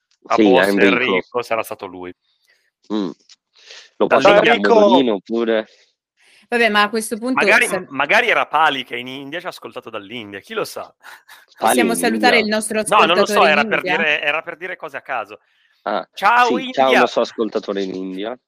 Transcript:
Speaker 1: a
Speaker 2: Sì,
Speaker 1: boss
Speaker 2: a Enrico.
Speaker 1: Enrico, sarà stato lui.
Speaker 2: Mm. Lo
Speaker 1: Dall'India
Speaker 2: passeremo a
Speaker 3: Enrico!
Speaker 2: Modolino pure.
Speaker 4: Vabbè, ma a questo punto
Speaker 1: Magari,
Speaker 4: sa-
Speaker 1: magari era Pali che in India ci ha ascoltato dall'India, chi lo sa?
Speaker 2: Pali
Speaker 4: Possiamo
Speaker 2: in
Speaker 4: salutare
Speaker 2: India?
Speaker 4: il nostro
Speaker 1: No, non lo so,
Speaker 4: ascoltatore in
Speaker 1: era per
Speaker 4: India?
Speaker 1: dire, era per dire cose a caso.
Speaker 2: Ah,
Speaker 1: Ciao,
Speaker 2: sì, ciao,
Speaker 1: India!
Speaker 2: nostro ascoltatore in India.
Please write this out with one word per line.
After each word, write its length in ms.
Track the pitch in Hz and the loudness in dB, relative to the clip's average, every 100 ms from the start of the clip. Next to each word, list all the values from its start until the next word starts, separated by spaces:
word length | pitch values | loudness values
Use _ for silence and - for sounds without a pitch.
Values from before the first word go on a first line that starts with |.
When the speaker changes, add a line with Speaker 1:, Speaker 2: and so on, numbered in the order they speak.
| _ _ - | _ _ -2
Speaker 1:
a 80 | |
Speaker 2:
Sì, 80 | 117 | 2
Speaker 1:
boss 220 | 107 92 | 4 4
Speaker 2:
a 40 | 95 | 2
Enrico. 180 | 101 101 | 2 2
Speaker 1:
Enrico, 560 | 117 123 92 - 123 | 2 -2 -4 -4 -8
sarà 200 | 117 113 | -6 -6
stato 240 | 107 107 98 | -6 -12 -14
lui. 280 | 90 90 - _ _ _ _ _ _ - | -14 -14 -16 _ _ _ _ _ _ -8
Speaker 2:
Mm. 180 | 107 92 - _ - _ _ - - - - | -6 -6 -8 _ -20 _ _ -20 -20 -14 -4
Lo 100 | - | 0
Speaker 1:
Dall'India 260 | - 180 | 4 6
Speaker 2:
passeremo 200 | 202 226 | 6 4
a 20 | |
Speaker 3:
Enrico! 200 | 233 202 | 2 4
Speaker 2:
Modolino 460 | 214 208 139 127 101 | 4 6 4 2 -2
pure. 460 | - 113 117 110 110 _ _ _ _ _ _ _ _ | -4 -4 0 -2 -4 _ _ _ _ _ _ _ _
Speaker 4:
Vabbè, 200 | 240 233 | 0 2
ma 120 | 208 | 2
a 60 | 208 | 2
questo 280 | 226 220 220 | -2 -6 -6
punto 260 | 240 262 | -4 0
Speaker 1:
Magari, 220 | 165 226 233 | 4 4 2
Speaker 4:
sa- 180 | 190 180 | -4 -6
Speaker 1:
magari 380 | 135 147 202 240 | -4 0 2 2
era 180 | 160 127 | 0 0
Pali 360 | 151 160 135 | 0 0 0
che 140 | 123 120 | -6 -10
in 100 | 123 | -10
India 320 | 131 139 165 | -12 -12 -12
ci 80 | 180 | -12
ha 40 | |
ascoltato 380 | - 127 117 120 | -14 -16 -16 -14
dall'India, 500 | 110 98 120 104 101 | -14 -12 -14 -12 -14
chi 140 | - | -12
lo 100 | 220 | -8
sa? 180 | 147 - | -8 -10
Speaker 2:
Pali 720 | 95 _ - - _ - _ - | -16 _ -20 -20 _ -20 _ -4
Speaker 4:
Possiamo 320 | 226 247 233 | 0 2 0
Speaker 2:
in 40 | 233 | 0
Speaker 4:
salutare 420 | 247 226 247 240 | -2 0 2 2
Speaker 2:
India? 100 | 214 | 2
Speaker 4:
il 80 | 214 | -2
nostro 260 | 220 214 214 | -4 -6 2
Speaker 1:
No, 180 | 214 | 4
non 120 | 165 180 | 4 2
lo 80 | 202 | 2
so, 140 | 208 | 2
Speaker 4:
ascoltatore 120 | 180 | 4
in 60 | 151 | 4
Speaker 1:
era 60 | 180 | 2
per 100 | 156 | -2
Speaker 4:
India? 180 | 180 180 | -2 -2
Speaker 1:
dire, 220 | 156 147 | 0 -2
era 200 | 156 151 | -2 -4
per 140 | 165 160 | -6 -12
dire 200 | 180 180 | -12 -12
cose 200 | 160 131 | -14 -14
a 60 | |
caso. 360 | - 127 104 104 _ _ _ _ | -8 -8 -8 -14 _ _ _ _
Speaker 2:
Ah, 260 | - 104 - | -4 -4 -4
Speaker 1:
Ciao, 340 | - 196 240 247 240 | -2 2 4 2 0
Speaker 2:
sì, 140 | 254 | -2
ciao, 120 | 254 135 | 0 4
Speaker 1:
India! 140 | 208 | 4
Speaker 2:
nostro 200 | 123 - | 2 0
ascoltatore 640 | 113 - 110 107 98 98 | -4 -2 -4 -4 -4 -4
in 120 | 98 | -6
India. 420 | 92 95 92 104 127 | -6 -8 -8 -10 -12